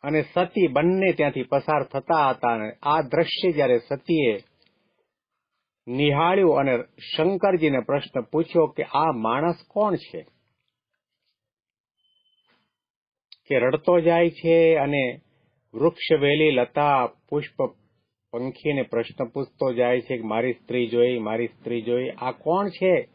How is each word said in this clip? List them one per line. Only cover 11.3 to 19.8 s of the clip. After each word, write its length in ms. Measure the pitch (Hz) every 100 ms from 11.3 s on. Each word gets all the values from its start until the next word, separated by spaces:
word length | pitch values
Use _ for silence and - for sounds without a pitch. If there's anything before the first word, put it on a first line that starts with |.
| _ _ _ _ _ _ _ 1077 1077 1077 1077 _ _ _ _ _ _ _ _ _ - _
કે 120 | 135
રડતો 420 | 123 151 - 175
જાય 300 | 165 170 170
છે 460 | 160 165 165 165 160
અને 440 | 139 143 131 143 _ _ _ _ _
વૃક્ષ, 380 | 113 156 165 -
વેલી, 380 | 156 143 151 156
લતા, 560 | 131 123 - 147 139 123 - _
પુષ્પ, 340 | 147 147 _ 170 - _ _ _ _ _
પંખીને 500 | 117 127 123 156 143
પ્રશ્ન 420 | 120 117 113 -
પૂછતો 480 | 147 - 135 _ 135
જાય 280 | 120